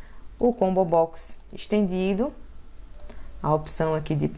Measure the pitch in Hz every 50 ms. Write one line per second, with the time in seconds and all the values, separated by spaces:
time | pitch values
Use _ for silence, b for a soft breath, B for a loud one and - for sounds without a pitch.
0 | B B B B B B - - 233 247 240 - 190 190 185 190 190 165 170 165
1 | 165 165 - - - - - - - - - - - - 214 214 202 180 185 185
2 | 185 196 196 196 254 294 - - - - - - - - - - - - - B
3 | B B B B B B B - - 147 156 151 151 - - - 160 160 156 156
4 | 151 - 160 147 151 151 -